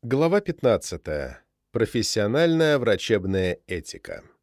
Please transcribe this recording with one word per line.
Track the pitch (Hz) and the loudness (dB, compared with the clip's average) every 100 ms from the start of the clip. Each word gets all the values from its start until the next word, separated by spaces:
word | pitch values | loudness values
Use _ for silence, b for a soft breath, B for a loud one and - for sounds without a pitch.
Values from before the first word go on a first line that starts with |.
Глава | 120 135 165 202 | -2 0 2 2
пятнадцатая. | 202 - 127 98 - 82 - 76 65 - _ _ _ | -2 0 2 2 0 -10 -6 -6 -6 -12 _ _ _
Профессиональная | 117 110 123 104 - 104 131 170 160 160 143 | -2 0 0 -2 0 0 2 2 4 2 2
врачебная | 117 98 - 107 95 95 92 87 - | 2 0 2 0 2 0 0 -2 -6
этика. | 87 - 101 - 82 - _ | -8 -8 -18 -14 -16 -16 _